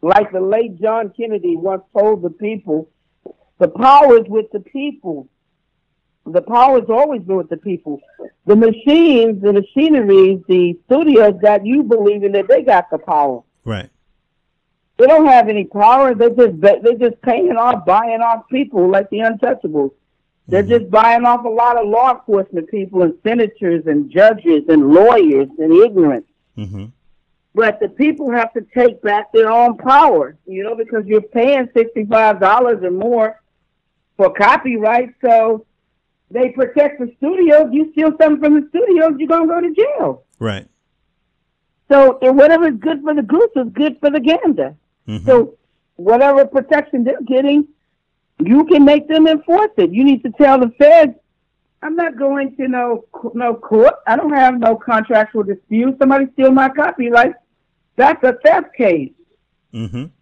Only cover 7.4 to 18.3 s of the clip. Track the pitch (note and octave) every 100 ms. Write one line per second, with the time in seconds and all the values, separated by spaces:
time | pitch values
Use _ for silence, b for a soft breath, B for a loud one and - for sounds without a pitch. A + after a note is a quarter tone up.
7.4 | E3+ D#3+ G#3 F3 - C#3+ _ B B _
8.4 | - G#3 A3+ A3+ - D#4 E4+ B3+ A3+ G3+
9.4 | G3+ G3+ G3 - D#4 D4 G3+ G3 F#3+ F#3+
10.4 | - F#3 F3 E3+ _ C4+ D#4+ B3 G#3 F#3
11.4 | G#3 G#3 G3+ C4+ A#3+ A3+ G3+ G#3 G3 G3
12.4 | G3 F3 - G3 - - - D#3 C#3+ B2
13.4 | _ _ - G#2+ - _ _ _ _ _
14.4 | _ _ _ _ _ _ B3+ D#4 D#4 B3+
15.4 | G#3+ G#3 F#3+ G3+ G#3 B3+ C4+ A3 A#3 A#3
16.4 | A#3 E3 F#3+ G3 A3+ A#3 A#3+ A#3 - A#3
17.4 | F4+ A#3 A#3+ A#3+ E3 F#3+ A#3 A3+ A#3